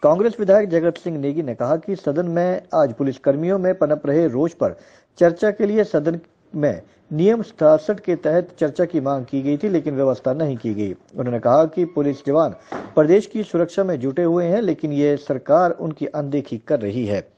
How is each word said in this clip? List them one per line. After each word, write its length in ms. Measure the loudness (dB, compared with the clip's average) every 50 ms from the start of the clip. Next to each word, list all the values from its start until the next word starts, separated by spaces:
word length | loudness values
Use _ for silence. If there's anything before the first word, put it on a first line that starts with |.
| 4
कांग्रेस 360 | 4 4 4 2 0 0 -2
विधायक 300 | 2 4 4 4 4 4
जगत 280 | 0 2 2 0 -2 -2
सिंह 200 | -8 -8 -6 -4
नेगी 240 | -4 -4 -4 -4
ने 140 | -4 -6 -4
कहा 200 | -4 -2 -2 -2 -2
कि 180 | -2 -6 -8
सदन 320 | -6 -4 -4 -2 -2 -2 -2
में 340 | -2 -2 0 0 -2 -4 -6 _ 0
आज 200 | 0 0 0 0
पुलिसकर्मियों 640 | -2 -2 -2 -2 -2 _ 0 0 0 0 -2 -2 0
में 140 | 0 0 0 0
पनप 260 | 0 0 0 -2 0
रहे 220 | 0 2 2 2 2
रोष 260 | 0 0 -2 -2 -2
पर 220 | _ -4 -4 -4 -6 -18 -20 _ _ _ _ _ 2
चर्चा 320 | 4 4 4 2 -2 -2
के 140 | 0 0 -2
लिए 180 | 0 2 0 0
सदन 360 | 2 0 0 0 0 -4 -4 -8 _ _ _ _ _ -6
में 280 | -2 -2 -2 -2 -4 -10 _ _ _ _ _
नियम 300 | -4 0 2 2 2 2
सतासठ 580 | -2 -8 -6 2 4 6 6 4 2 -2 -6 -6
के 160 | -2 -4 -4
तहत 400 | -2 0 0 0 0 0 -2 -4 _
चर्चा 260 | -2 -2 0 -2 -2
की 140 | 0 0 -2
मांग 260 | -2 0 -2 -4 -4
की 160 | -4 -6 -4
गई 160 | -2 -2 -2 -2
थी, 120 | -2 -2
लेकिन 260 | -2 -2 -2 -2 -2
व्यवस्था 380 | 0 0 0 0 0 -2 -4 -2
नहीं 220 | -2 -2 -4 -4 -4
की 160 | -4 -6 -4
गई। 180 | -4 -4 -6
उन्होंने 480 | -6 -10 _ _ _ -8 -6 -4 -4 -2
कहा 260 | 2 4 4 4 4
कि 200 | 2 0 -4 -4
पुलिस 400 | -2 -2 -2 -2 -2 -2 -4 -4
जवान 300 | -2 0 2 2 0 -2 -10 -16 -14 -14 -12 -12 -4 0
प्रदेश 300 | 2 4 6 4 4 2
की 180 | 0 -6 -8 -8
सुरक्षा 400 | -4 -2 -2 -2 -2 0 -2 -2
में 160 | -2 -2 -4
जुटे 240 | -4 -4 -2 0 0
हुए 220 | 0 0 0 0
हैं, 160 | 0 0 0
लेकिन 320 | 0 -2 -4 -2 -4 -4 -2
ये 220 | 0 2 2 0 0
सरकार 540 | -2 -6 -6 -6 0 2 2 4 4 2
उनकी 340 | 0 -2 -6 -8 -6 -6 -8
अनदेखी 520 | -6 -6 -6 -6 -4 -4 -4 -4 -4 -10 -10
कर 220 | -4 -4 -4 -2
रही 260 | -2 -4 -4 -4 -4
है। 160 | -2 -4 -4 -6 _ _